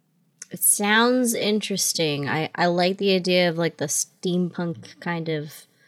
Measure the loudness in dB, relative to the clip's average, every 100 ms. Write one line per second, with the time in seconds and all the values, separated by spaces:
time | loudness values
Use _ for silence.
0 | _ _ _ -20 -16 -4 -2 0 2 4
1 | 4 4 2 0 0 0 0 -2 -2 0
2 | 0 0 -2 -2 -2 0 0 2 0 0
3 | 2 2 2 2 2 2 -2 -2 -4 -4
4 | -6 _ -2 0 0 -2 -6 -6 -12 -12
5 | -6 -4 -4 -4 -6 -14 -20 _